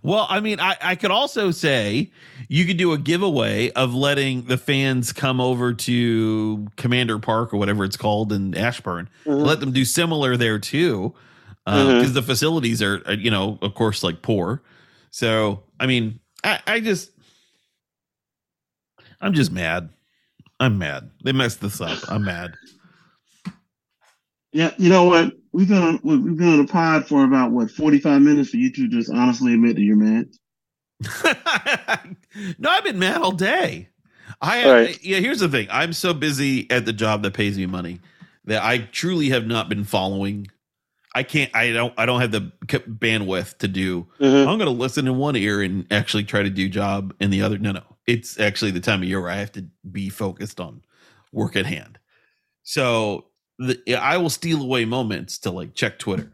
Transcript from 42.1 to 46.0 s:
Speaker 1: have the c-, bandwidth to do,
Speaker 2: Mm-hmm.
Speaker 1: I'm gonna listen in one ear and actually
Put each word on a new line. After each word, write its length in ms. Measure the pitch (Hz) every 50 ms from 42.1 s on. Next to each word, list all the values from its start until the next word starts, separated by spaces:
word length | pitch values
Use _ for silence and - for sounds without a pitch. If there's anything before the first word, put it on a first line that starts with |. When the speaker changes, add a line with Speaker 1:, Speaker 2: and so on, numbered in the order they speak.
| 123 123
Speaker 1:
have 100 | 127 117
the 200 | 107 107 98 90 - _ - -
c-, 80 | - -
bandwidth 800 | - - 113 107 123 113 113 110 101 95 95 90 92 - - _
to 80 | -
do, 400 | 98 92 95 92 92 90 87 85 _ _ -
Speaker 2:
Mm-hmm. 280 | 139 135 135 139 139
Speaker 1:
I'm 100 | 135 196 220
gonna 100 | 202 151
listen 380 | 123 120 123 123 - 151 135
in 100 | 131 127
one 180 | 127 139 147 139
ear 260 | 113 98 104 104 101 101
and 240 | 92 95 98 85 _
actually 320 | 104 104